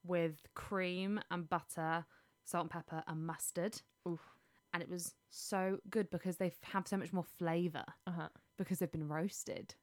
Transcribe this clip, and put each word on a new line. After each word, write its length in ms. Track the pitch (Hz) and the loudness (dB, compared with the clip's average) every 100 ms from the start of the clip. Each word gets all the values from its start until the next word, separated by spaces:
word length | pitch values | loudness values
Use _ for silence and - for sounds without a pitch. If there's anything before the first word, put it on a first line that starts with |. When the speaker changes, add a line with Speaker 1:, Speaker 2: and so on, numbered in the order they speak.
Speaker 1:
with 380 | 175 180 165 156 - | 2 4 4 0 -12
cream 640 | - - 196 185 180 190 208 - | -10 -2 2 2 2 2 0 0
and 180 | 175 165 | -4 0
butter, 560 | 170 - - 160 165 165 - _ _ | 0 0 -2 2 2 -2 -16 _ _
salt 180 | - 175 | -2 -2
and 80 | 165 | 0
pepper 320 | 170 - 160 - | -4 -4 -6 -4
and 180 | 160 165 | -4 -4
mustard. 560 | 156 - - 185 - - _ 180 | -2 -4 0 -2 -2 -14 _ -4
Speaker 2:
Oof. 280 | 170 - - _ _ _ | -4 -6 -20 _ _ _
Speaker 1:
And 100 | 175 | -2
it 60 | 170 | -2
was 260 | 175 170 - _ | -4 -4 -10 _
so 480 | - - 196 185 190 - | -10 0 2 4 2 0
good 200 | 220 190 | 0 2
because 260 | 175 185 175 | 0 0 2
they 160 | 185 - | 0 0
have 220 | - 196 180 | 0 0 2
so 100 | 196 | 0
much 160 | 185 | 2
more 120 | 185 | 0
flavour 600 | 165 - 170 170 175 151 - - - | -2 0 2 4 4 0 -8 -8 -4
Speaker 2:
Uh-huh. 220 | 170 160 - _ - | -2 -4 -8 _ -6
Speaker 1:
because 220 | 170 185 | -2 0
they've 100 | 180 | 0
been 180 | 160 151 | 0 0
roasted. 640 | 151 185 - - - - - | 0 0 -2 -6 -6 -6 -14